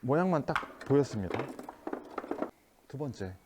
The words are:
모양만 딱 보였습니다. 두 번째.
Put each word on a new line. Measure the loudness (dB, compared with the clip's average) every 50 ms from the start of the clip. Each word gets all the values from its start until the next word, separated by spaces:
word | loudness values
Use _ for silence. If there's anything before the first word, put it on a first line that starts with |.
모양만 | 2 2 4 4 4 4 4 2 2 2
딱 | -2 -2 -2 -4 -12 -16
보였습니다. | 2 6 6 6 6 6 2 -2 -2 -2 -2 -2 -4 -4 -6 -12 -12 -14 -14 -12 -8 -8 -8 -8 -10 -10 -10 -10 -6 -6 -4 -4 -4 -6 -6 _ _ _ _ _ _ _
두 | -8 -6
번째. | -6 -6 -4 -4 -6 -6 -6 -10 _